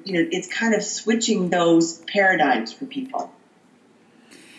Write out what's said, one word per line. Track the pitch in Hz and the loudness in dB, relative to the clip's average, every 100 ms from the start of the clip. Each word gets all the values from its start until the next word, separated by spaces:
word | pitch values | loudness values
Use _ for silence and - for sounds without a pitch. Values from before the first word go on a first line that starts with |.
you | - | -4
know, | 175 165 | -2 -2
it's | 185 185 | -4 -6
kind | - 226 | -4 0
of | 208 | 0
switching | - - 214 226 - 196 180 | -2 -6 -2 0 0 0 0
those | 180 170 165 165 - - | 2 4 4 4 -4 -4
paradigms | 202 190 175 143 117 113 | 2 2 4 2 0 -4
for | - 135 | -10 -12
people. | 139 127 - - - _ _ _ _ _ _ _ _ _ - - | -10 -8 -8 -10 -14 _ _ _ _ _ _ _ _ _ -20 -20